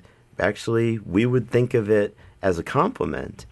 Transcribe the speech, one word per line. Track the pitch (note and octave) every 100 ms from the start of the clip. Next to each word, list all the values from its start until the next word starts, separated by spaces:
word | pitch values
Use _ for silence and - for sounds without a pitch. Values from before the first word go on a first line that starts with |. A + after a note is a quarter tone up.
| - _ _ -
actually, | F#2 G#2 - A#2 A#2 A2+
we | G2+ F#2 B2
would | B2+ -
think | A#2+ B2 A#2+
of | G#2
it | G#2+ G2+ - - -
as | G2 E2+
a |
compliment | E2 C3+ F#3+ - D#2 C2 - - -